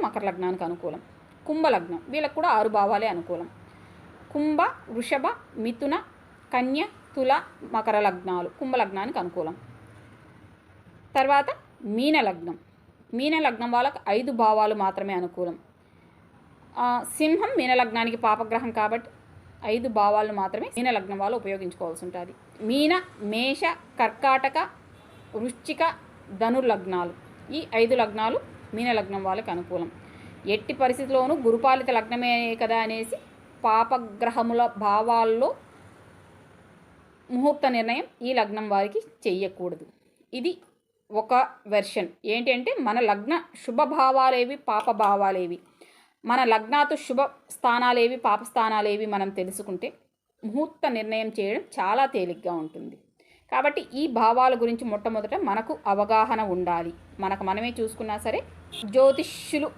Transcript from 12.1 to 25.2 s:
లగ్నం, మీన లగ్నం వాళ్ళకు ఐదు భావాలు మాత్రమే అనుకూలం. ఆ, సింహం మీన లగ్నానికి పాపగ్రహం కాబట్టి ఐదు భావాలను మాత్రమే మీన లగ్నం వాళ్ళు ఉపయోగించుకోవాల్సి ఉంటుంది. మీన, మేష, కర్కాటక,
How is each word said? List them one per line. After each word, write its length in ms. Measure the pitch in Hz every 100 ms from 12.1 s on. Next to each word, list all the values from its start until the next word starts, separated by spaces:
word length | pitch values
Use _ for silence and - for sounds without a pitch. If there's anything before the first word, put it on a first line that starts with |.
| 311
లగ్నం, 360 | 214 175 170 160 - _ _ _ -
మీన 220 | 233 285 320
లగ్నం 320 | 294 233 240
వాళ్ళకు 280 | 240 262 - -
ఐదు 220 | 214 254
భావాలు 440 | 240 220 214 214 214
మాత్రమే 380 | 190 190 196
అనుకూలం. 420 | 185 180 180 175 165 - _ _ _ _ _ _ - _ - - -
ఆ, 100 | 247 240 233 -
సింహం 340 | 311 339 466 494
మీన 160 | 254
లగ్నానికి 440 | 247 233 226 233 226
పాపగ్రహం 540 | 220 214 220 226 240
కాబట్టి 380 | 226 214 233 - - - - - - 214
ఐదు 220 | 226 247
భావాలను 460 | 214 202 214 214
మాత్రమే 340 | 202 190 202 508 -
మీన 140 | 247
లగ్నం 260 | 220 190 196
వాళ్ళు 200 | 196 240
ఉపయోగించుకోవాల్సి 680 | 196 196 180 - 170 170 180
ఉంటుంది. 280 | 175 175 - - -
మీన, 400 | 220 269 302 370 359 -
మేష, 400 | 208 220 262 269 330 330 - -
కర్కాటక, 580 | 254 - 277 262 269 311 370 - - - - -